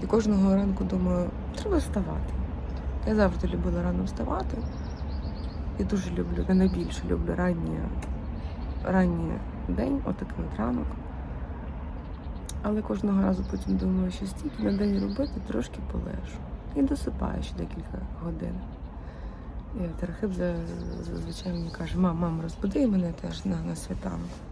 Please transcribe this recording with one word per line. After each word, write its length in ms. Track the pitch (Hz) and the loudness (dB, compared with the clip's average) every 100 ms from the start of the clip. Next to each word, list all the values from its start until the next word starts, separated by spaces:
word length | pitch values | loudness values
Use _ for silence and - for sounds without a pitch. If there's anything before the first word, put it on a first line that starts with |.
І 20 | - | 6
кожного 500 | 214 214 202 196 190 | 6 8 8 8 8
ранку 280 | 202 190 | 6 4
думаю, 460 | 190 190 180 180 175 - - - | 2 4 4 4 2 0 -4 -4
треба 220 | 440 349 | 2 2
вставати. 560 | - 208 160 151 127 - - - - - - - - | 4 0 0 0 0 -2 -2 -4 -4 -4 -4 -2 2
Я 80 | 214 | 6
завжди 320 | 196 170 185 | 6 4 0
любила 360 | 180 180 175 | 2 2 2
рано 200 | 175 180 | 2 2
вставати. 540 | 185 - - - - 220 240 - - - - - - - - - - - | 0 0 0 0 0 -2 -4 -4 -6 -4 -4 -2 -4 -4 -6 -4 -6 -2
Я 60 | 196 | 0
дуже 260 | 202 - | 2 0
люблю, 340 | 175 175 180 175 | -2 0 0 4
я 60 | 185 | 6
найбільше 460 | 190 180 170 - 175 | 6 4 -2 -2 0
люблю 240 | 175 170 170 | 0 2 2
раннє, 420 | 180 170 165 160 - - - - - - - - - - - | 2 2 0 -2 -2 -2 -4 -4 -4 -6 -6 -4 -4 -2 2
ранній 460 | 185 180 170 160 - - - - | 4 4 4 0 -2 -4 -6 -2
день, 340 | 90 127 139 - | 0 2 0 0
отакий 400 | 95 - - - | -4 -4 -4 -4
от 60 | - | -2
ранок. 280 | 113 123 - - - - - - - - - - - - - - - - - - | 0 0 -2 -4 -6 -8 -6 -6 -6 -6 -6 -6 -6 -8 -8 -8 -8 -6 -6 -2
Але 180 | 208 214 | 0 0
кожного 400 | 214 208 202 196 | 0 0 4 4
разу 240 | 196 185 190 | 6 4 0
потім 260 | 196 196 190 | -2 0 2
думаю, 340 | 185 185 185 | 4 4 2
що 140 | 180 196 | 0 -4
стільки 380 | - 294 - | -4 -4 0
на 80 | 208 202 | 2 4
день 240 | 208 196 | 4 2
робити, 320 | 202 202 285 - - | 2 0 -2 -2 -4
трошки 320 | - 240 - - | -2 -2 -4 -4
полежу. 460 | - - - - - - - - 294 | -4 -4 -6 -6 -8 -8 -8 -6 0
І 60 | |
досипаю 640 | 269 285 - - - - | 2 2 -2 -2 -2 -2
ще 120 | - 180 | -4 -4
декілька 420 | 170 - - 185 185 - | -4 -6 -6 -6 -6 -6
годин. 300 | 170 160 175 180 - - - - - - - - - - - - | -6 -4 -4 -6 -8 -10 -10 -10 -10 -10 -10 -10 -10 -10 -8 -4
І 40 | 175 | -4
от 180 | 160 | -4
Архип 300 | 180 175 214 | -6 -2 -2
за-, 220 | 180 175 170 165 175 175 - 175 | 0 0 -2 -4 -6 -6 -6 -6
зазвичай 400 | 170 165 170 185 | -4 -6 -4 -4
мені 160 | 175 170 | -2 -4
каже: 280 | - 165 175 | -4 -4 4
«Мам, 200 | 180 165 | 4 4
мам, 240 | 175 165 | 0 0
розбуди 460 | 165 - 196 302 262 | -4 -2 0 4 4
мене 260 | 190 170 165 | 4 2 -2
теж 240 | 175 170 196 | -6 -4 -2
на, 100 | 170 | -2
на 140 | 170 165 | -2 -4
світанок». 540 | - 95 - 85 170 - - | -4 -4 -4 -4 -6 -10 -12